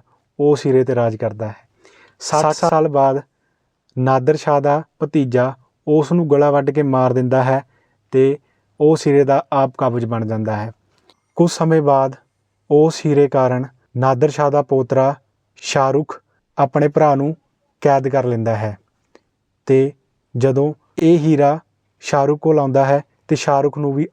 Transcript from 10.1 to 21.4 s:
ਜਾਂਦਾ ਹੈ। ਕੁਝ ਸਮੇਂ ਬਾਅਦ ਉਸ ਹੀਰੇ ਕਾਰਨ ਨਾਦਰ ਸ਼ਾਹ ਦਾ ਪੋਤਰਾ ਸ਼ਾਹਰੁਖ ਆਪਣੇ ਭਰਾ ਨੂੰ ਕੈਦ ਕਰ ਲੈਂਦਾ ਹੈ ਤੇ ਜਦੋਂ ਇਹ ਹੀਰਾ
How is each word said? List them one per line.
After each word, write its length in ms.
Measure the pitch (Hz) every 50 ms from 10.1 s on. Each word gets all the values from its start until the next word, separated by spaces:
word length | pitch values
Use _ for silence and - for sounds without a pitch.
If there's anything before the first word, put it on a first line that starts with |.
| 117 113 113
ਜਾਂਦਾ 300 | 107 113 110 110 104 107
ਹੈ। 160 | 104 107 113 - _ _ _ _ _ _ _ _ _ _ _ _
ਕੁਝ 160 | - 170 170
ਸਮੇਂ 300 | - - 160 160 160 160
ਬਾਅਦ 340 | 147 139 139 135 135 135 131 - _ _ _ _ _ _ _ _ _ -
ਉਸ 340 | 147 147 156 160 156 - -
ਹੀਰੇ 220 | 156 143 143 143 131
ਕਾਰਨ 380 | - 139 127 127 127 127 135 - _ _ _ _ - 123
ਨਾਦਰ 320 | 127 135 135 123 151 147
ਸ਼ਾਹ 220 | 139 - 147 143
ਦਾ 100 | 143 147
ਪੋਤਰਾ 540 | 139 - 139 131 127 - 135 131 131 135 139 - _ _ _ _ _ _ _
ਸ਼ਾਹਰੁਖ 680 | _ - - - 147 135 135 135 147 151 - - - _ _ _ _ _ _ _ -
ਆਪਣੇ 300 | 143 131 - 147 147 151
ਭਰਾ 280 | - 156 156 151 139
ਨੂੰ 200 | 135 139 151 160 - _ _ _ _ _ _ _ _
ਕੈਦ 260 | - 151 139 139 131 135
ਕਰ 180 | 131 135 127
ਲੈਂਦਾ 300 | 123 120 113 110 117 113
ਹੈ 220 | 107 110 107 104 - _ _ _ _ _ _ _ - _ _ _ _ _ _ _ _ _
ਤੇ 280 | - 135 131 135 143 143 _ _ _ _ _ _ _ - 123
ਜਦੋਂ 360 | 127 135 131 139 143 151 151 _ _ _ - -
ਇਹ 180 | 165 160 175 165
ਹੀਰਾ 400 | 147 160 156 139